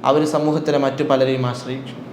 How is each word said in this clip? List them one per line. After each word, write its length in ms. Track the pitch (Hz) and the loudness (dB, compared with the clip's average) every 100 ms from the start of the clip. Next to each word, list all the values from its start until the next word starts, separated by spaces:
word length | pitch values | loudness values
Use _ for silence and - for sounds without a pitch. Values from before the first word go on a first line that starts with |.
| 127 | 4
അവർ 200 | 147 156 | 4 4
സമൂഹത്തിലെ 520 | 151 151 151 151 143 | 2 2 0 2 2
മറ്റു 260 | 139 135 | 2 0
പലരെയും 420 | 151 135 131 131 123 | -4 0 0 2 -2
ആശ്രയിക്കും 520 | 123 131 131 131 - - | -4 -8 -10 -10 -14 -16